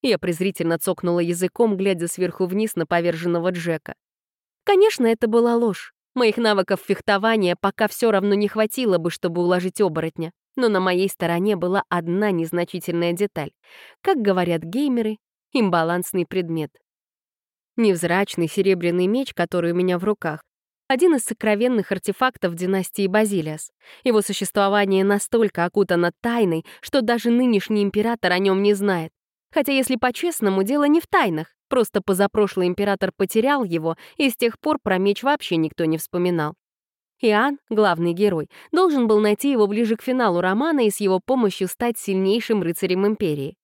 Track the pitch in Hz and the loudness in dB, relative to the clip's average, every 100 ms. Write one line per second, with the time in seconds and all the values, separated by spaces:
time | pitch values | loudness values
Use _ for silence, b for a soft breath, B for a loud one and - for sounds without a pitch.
0 | 269 202 180 165 185 - 165 165 - 180 | 0 0 -2 -2 -2 -2 -2 -2 -2 -2
1 | 180 175 170 175 180 - 226 190 196 180 | -2 0 -2 -2 -4 0 0 2 -2 -2
2 | 170 - 180 - 185 190 220 - 160 170 | -4 -4 -4 -2 -4 -2 -4 -4 -2 0
3 | 170 165 175 170 175 180 170 160 - - | 0 -2 -2 0 -2 -4 -4 -6 -8 -18
4 | _ _ _ _ _ _ - 392 427 - | _ _ _ _ _ _ 2 4 4 4
5 | 233 226 240 233 233 233 233 185 - _ | 0 2 2 2 2 2 0 -2 -10 _
6 | _ 254 233 214 226 202 180 190 - 196 | _ 0 0 2 2 2 0 -2 -2 -4
7 | - 202 220 226 185 175 196 - 214 - | 0 0 2 2 0 0 -2 0 -4 0
8 | 233 202 202 202 202 220 220 - 240 180 | 0 2 2 0 0 0 -2 0 0 0
9 | 165 - 180 170 175 180 180 - 196 160 | 0 -4 -4 -2 0 0 -2 0 0 0
10 | 160 - 165 _ _ - 240 202 185 180 | -6 -6 -10 _ _ -2 0 2 2 2
11 | 190 - 170 170 196 196 180 196 - 175 | 0 -2 -2 0 0 0 0 -2 -2 -4
12 | 165 180 214 175 165 175 175 175 170 170 | -2 -2 0 -2 -2 -2 -4 -6 -6 -2
13 | 175 175 202 - 147 _ B B B B | -2 -2 -4 -4 -10 _ B B B B
14 | - 339 202 185 175 165 165 220 294 240 | -2 0 2 2 0 -2 -4 -4 -2 0
15 | 214 214 _ _ _ 277 202 175 165 175 | -2 -6 _ _ _ 0 2 2 0 -2
16 | 180 190 170 185 170 165 151 _ _ _ | -4 -4 -4 -4 -4 -4 -6 _ _ _
17 | _ _ _ _ _ _ _ - 226 175 | _ _ _ _ _ _ _ 0 2 2
18 | 170 175 202 - 165 - 190 190 175 175 | 0 0 0 -2 -2 0 0 2 0 0
19 | 185 233 269 - 170 180 170 175 185 180 | 0 0 -4 -4 -2 -2 -2 0 0 0
20 | 196 208 165 151 _ _ _ _ _ 262 | -2 -4 -6 -8 _ _ _ _ _ 2
21 | 349 285 - 233 214 208 247 240 185 185 | 4 2 -2 -4 0 0 2 0 -2 -6
22 | - 196 254 - 180 170 180 190 180 - | -4 -2 -2 -2 -6 -4 -2 -2 -2 -2
23 | 196 208 220 196 156 156 - _ B B | 0 2 2 0 -4 -10 -14 _ B B
24 | 262 220 202 196 190 - 196 208 202 190 | 0 0 0 -6 -4 0 2 2 2 2
25 | 196 202 - 233 214 - 175 - 190 175 | 2 0 0 0 0 0 -2 0 0 2
26 | 175 - 233 233 196 165 B B - 285 | 0 -2 -4 0 0 0 B B -2 -2
27 | 226 233 233 240 254 208 - 214 202 208 | 0 0 2 2 2 0 0 0 0 0
28 | 220 233 185 180 196 190 202 202 202 180 | -2 -2 0 2 2 2 2 2 0 -2
29 | 160 _ _ _ _ - 285 269 254 254 | -4 _ _ _ _ -2 0 0 0 0
30 | 254 240 349 - 208 190 196 294 285 311 | -2 -2 -6 -2 0 0 0 2 4 2
31 | - 381 247 156 165 _ _ 262 220 202 | 2 0 2 -2 -8 _ _ 0 0 -2
32 | - 185 202 220 202 - 180 180 202 196 | -2 2 2 2 0 0 -2 0 -2 0
33 | 190 - 190 220 254 285 208 165 160 165 | -4 -2 -2 0 2 0 -2 -2 -4 -6
34 | B B 277 - 233 - 302 311 - 185 | B B -2 0 -2 -2 -4 -2 0 0
35 | 196 202 262 294 - 165 160 - 165 160 | 0 0 0 -2 -2 -2 -2 -2 -2 -2
36 | - 180 180 175 151 170 _ _ _ _ | -4 -2 -2 0 -4 -6 _ _ _ _
37 | _ _ 233 208 269 285 _ 214 208 165 | _ _ 0 2 0 -2 _ 2 2 2
38 | 170 170 208 170 147 B B 320 370 285 | 0 2 0 0 -6 B B 2 2 2
39 | 233 214 208 208 285 262 208 208 226 220 | 4 4 2 0 0 2 2 2 0 -2
40 | - 254 226 175 180 202 302 302 220 - | -2 0 0 2 0 0 0 2 2 0
41 | 202 185 - 262 214 - 185 - 240 233 | 0 0 0 0 0 0 -8 -4 -4 -4
42 | - 190 190 226 - 220 170 170 185 180 | -4 0 0 0 0 -2 -2 -4 -2 0
43 | 202 214 185 147 135 - | 0 0 -2 -4 -8 -12